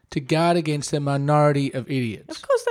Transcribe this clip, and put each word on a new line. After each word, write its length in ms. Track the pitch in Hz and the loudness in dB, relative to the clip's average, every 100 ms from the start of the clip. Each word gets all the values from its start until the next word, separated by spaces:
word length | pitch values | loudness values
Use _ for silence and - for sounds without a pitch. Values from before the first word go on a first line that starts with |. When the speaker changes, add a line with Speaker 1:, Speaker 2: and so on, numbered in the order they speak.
| _ | _
Speaker 1:
to 100 | 170 | -8
guard 360 | 131 156 170 175 | -2 0 2 2
against 340 | 156 147 - | 0 -4 -4
the 100 | 151 | -4
minority 720 | 143 139 143 151 147 143 139 | -2 -2 2 4 4 4 0
of 160 | 131 117 | -4 -4
idiots. 460 | 135 120 98 - 320 | -4 -2 -6 -12 -16
Speaker 2:
Of 100 | - | -2
course 180 | 508 480 | 0 2